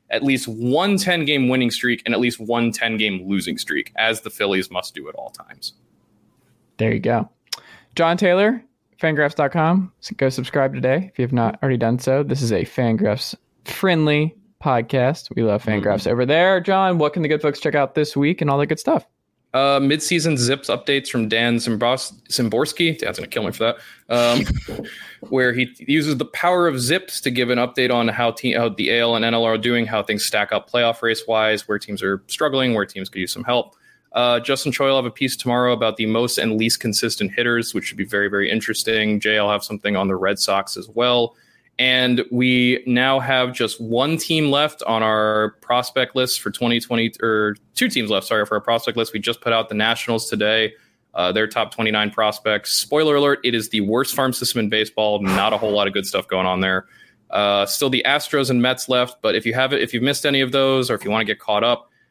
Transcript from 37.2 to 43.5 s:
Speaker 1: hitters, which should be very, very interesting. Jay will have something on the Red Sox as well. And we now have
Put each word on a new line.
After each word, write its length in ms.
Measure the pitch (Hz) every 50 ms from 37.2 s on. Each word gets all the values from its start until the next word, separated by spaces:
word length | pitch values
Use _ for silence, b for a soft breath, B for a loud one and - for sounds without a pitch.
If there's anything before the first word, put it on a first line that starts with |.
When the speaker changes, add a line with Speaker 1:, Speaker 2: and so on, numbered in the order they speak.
| 104 98
Speaker 1:
hitters, 420 | - - 120 120 120 117 117 - -
which 120 | 107 -
should 120 | - - 101
be 80 | 98
very, 220 | - - 101 101 98
very 240 | 101 101 101 71
interesting. 680 | 95 110 104 - 107 - - 113 113 110 107 107 107 104
Jay 200 | - 107 107 107
will 100 | 104 104
have 120 | 104 101 -
something 320 | - 107 104 - 101 104
on 120 | 95 98 98
the 80 | 95
Red 220 | 90 92 95 101 -
Sox 400 | - - 98 98 98 - - 95
as 100 | 87 -
well. 460 | - 113 120 123 123 120 117 117 b b b b b b b b b -
And 480 | 127 127 127 127 127 123 123 120 - -
we 540 | 120 123 127 127 127 123 123 123 127 127 - 127
now 340 | 123 123 127 135 135 135
have 320 | 123 127 135 127 127 123